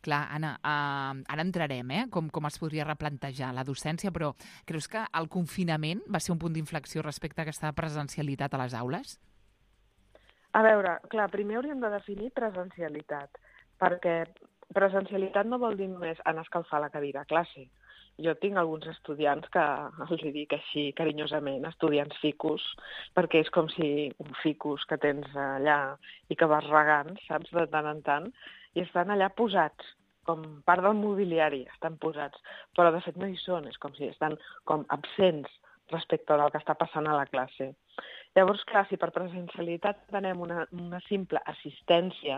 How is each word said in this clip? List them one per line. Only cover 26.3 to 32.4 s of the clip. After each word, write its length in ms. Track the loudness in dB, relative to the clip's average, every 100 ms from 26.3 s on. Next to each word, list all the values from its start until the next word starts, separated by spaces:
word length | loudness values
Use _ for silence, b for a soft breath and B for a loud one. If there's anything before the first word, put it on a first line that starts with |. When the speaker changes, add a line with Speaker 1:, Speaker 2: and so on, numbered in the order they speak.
| 2
Speaker 2:
que 140 | 6
vas 160 | 6 6
regant, 460 | 6 8 6 4 -10 -4
saps, 260 | -4 -2
de 140 | -2 0
tant 200 | 0 -2
en 140 | -4
tant, 260 | 0 0 0 B B B B
i 100 | -4
estan 300 | -2 0 2
allà 160 | 4 2
posats, 520 | 2 2 4 2 _ -20 -20 _ _ -4
com 360 | -4 -4 -4
part 220 | 4 6
del 100 | 6 4
mobiliari, 680 | 2 2 2 4 2 2 -8
estan 300 | -8 -8 -2
posats, 400 | -4 -4 -8 -10